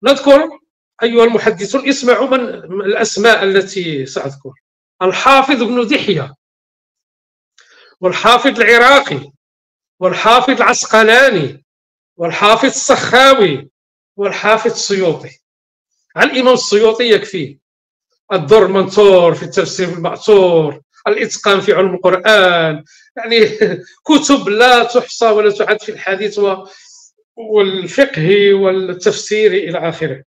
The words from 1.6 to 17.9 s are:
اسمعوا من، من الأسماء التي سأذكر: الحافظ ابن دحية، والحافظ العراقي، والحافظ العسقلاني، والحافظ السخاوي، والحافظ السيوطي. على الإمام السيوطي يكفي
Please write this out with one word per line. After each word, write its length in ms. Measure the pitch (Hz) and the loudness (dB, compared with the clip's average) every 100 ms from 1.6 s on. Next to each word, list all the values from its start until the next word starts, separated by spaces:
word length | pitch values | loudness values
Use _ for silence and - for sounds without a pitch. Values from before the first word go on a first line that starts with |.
| 196 269 262 | -6 -6 -4
اسمعوا 380 | 269 247 233 254 | -4 0 0 0
من، 420 | 254 233 156 160 | -2 -4 -12 -12
من 160 | 185 196 | -8 -4
الأسماء 580 | 226 226 - 220 220 | -2 -4 0 2 2
التي 640 | 196 196 190 196 170 147 135 | 2 -2 -2 -8 -8 -8 -8
سأذكر: 460 | - 139 135 135 - _ _ _ _ | -10 -10 -12 -20 -20 _ _ _ _
الحافظ 600 | 185 - 262 269 269 285 | -4 0 2 4 2 -2
ابن 260 | 226 247 226 | -2 -2 -2
دحية، 460 | 285 - 170 131 - _ _ _ _ _ _ _ _ _ _ _ _ _ _ _ _ | -4 -2 -4 -6 -14 _ _ _ _ _ _ _ _ _ _ _ _ _ _ _ _
والحافظ 600 | 185 - 214 240 269 220 | -4 0 0 2 0 0
العراقي، 720 | 214 233 240 277 - 139 - _ _ _ _ _ _ _ | 2 4 6 4 2 -8 -10 _ _ _ _ _ _ _
والحافظ 600 | 185 175 214 240 247 233 | -4 -2 2 2 2 0
العسقلاني، 1040 | 226 240 - 220 220 233 269 202 139 - _ _ _ _ _ _ | 0 0 0 2 4 4 4 2 -4 -10 _ _ _ _ _ _
والحافظ 480 | 170 160 208 220 269 | -8 -2 0 2 0
السخاوي، 1040 | - - 254 - 247 269 269 190 135 - _ _ _ _ - | -4 -2 -2 2 2 4 4 2 -2 -10 _ _ _ _ -8
والحافظ 540 | 202 - 208 214 226 | -6 -4 -2 0 -2
السيوطي. 580 | - - 196 185 151 - _ _ _ _ _ _ _ _ 165 | -6 -6 -2 -2 -4 -10 _ _ _ _ _ _ _ _ -2
على 160 | 247 | -2
الإمام 220 | 262 254 | 0 0
السيوطي 560 | 247 - 202 220 220 240 | 0 0 0 0 0 0
يكفي 480 | 208 - 185 143 - _ _ _ | 0 -2 -10 -12 -14 _ _ _